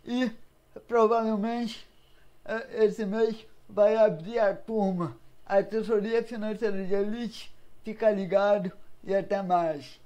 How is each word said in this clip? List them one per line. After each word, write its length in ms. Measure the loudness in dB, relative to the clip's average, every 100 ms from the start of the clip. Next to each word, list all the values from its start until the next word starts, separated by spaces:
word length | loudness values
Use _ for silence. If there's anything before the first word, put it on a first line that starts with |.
E 300 | -4 -2 -2 -4 -20 _ _ -20 -2
provavelmente, 960 | 4 4 4 0 -2 -2 -4 -6 -8 -18 _ _ -20 -20 -18 -8
é, 400 | -8 -6 2 2
esse 180 | 2
mês 420 | -4 0 0 -2 -14 -20 -10
vai 260 | 2 4
abrir 440 | 6 4 2 -6 0
a 180 | 0 0
turma 640 | -4 0 0 -2 -4 -8 -20 -20
Assessoria 800 | 0 2 2 -4 0 0 0 -2
Financeira 580 | -2 -6 -6 -2 -2 -2
de 120 | 0
Elite. 600 | 0 0 -4 -6 -10 -16 -16 -18 -14
Fica 260 | -12 2 2
ligado 600 | 2 2 2 4 2 0 -8 -16 -14
e 100 | -2
até 280 | -2 0 -2
mais. 580 | 2 2 2 -4 -10 -20